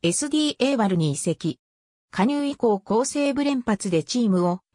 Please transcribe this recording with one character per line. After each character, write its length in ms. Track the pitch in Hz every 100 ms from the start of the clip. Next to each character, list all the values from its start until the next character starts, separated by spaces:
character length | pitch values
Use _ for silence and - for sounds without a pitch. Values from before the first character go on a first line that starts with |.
エ 100 | 170
ス 180 | - 285
デ 80 | 302
ィ 100 | 302
ー 60 | -
エ 160 | 262
ー 20 | 269
バ 120 | 202
ル 80 | 175
に 160 | 156
移 40 | 139
籍。 420 | 175 156 160 - _ _ _ _ _
加 140 | -
入 220 | 220 285 285
以 100 | 269
降 240 | 233 202
攻 240 | - 214
勢 300 | 277 294 285
ぶ 100 | 269
連 160 | 285 262
発 300 | 233 202 196
で 120 | 165
チ 180 | - 247
ー 100 | 226
ム 160 | 180 175
を 140 | 180 -